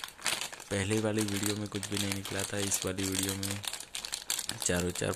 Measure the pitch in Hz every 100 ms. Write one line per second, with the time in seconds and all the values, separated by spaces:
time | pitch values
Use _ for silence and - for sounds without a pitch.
0 | - - - - - - - 101 98 110
1 | 107 107 104 101 104 104 104 104 98 101
2 | 101 98 98 98 98 101 98 - 95 95
3 | 95 95 95 98 98 101 - - - -
4 | - - - - - - - 90 90 -
5 | 101